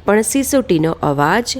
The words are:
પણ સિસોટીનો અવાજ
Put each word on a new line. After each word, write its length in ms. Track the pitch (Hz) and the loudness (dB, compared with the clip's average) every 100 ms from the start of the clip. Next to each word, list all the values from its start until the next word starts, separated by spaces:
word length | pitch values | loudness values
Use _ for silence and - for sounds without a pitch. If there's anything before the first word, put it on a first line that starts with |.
| - | 0
પણ 160 | 208 | 0
સિસોટીનો 720 | 220 277 262 277 - 170 160 | 0 -2 0 0 0 0 0
અવાજ 680 | 165 151 143 147 208 240 | -2 -2 0 0 0 -2